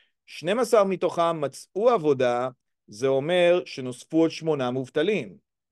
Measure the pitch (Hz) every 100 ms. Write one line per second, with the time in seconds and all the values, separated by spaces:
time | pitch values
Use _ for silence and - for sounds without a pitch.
0 | _ _ _ - 151 226 240 226 196 185
1 | 175 170 170 165 143 - - 185 233 233
2 | 151 131 123 120 127 - _ _ _ 104
3 | 135 135 147 180 175 180 - - 151 156
4 | - 160 165 160 160 147 131 131 127 151
5 | 175 202 104 95 _ _ _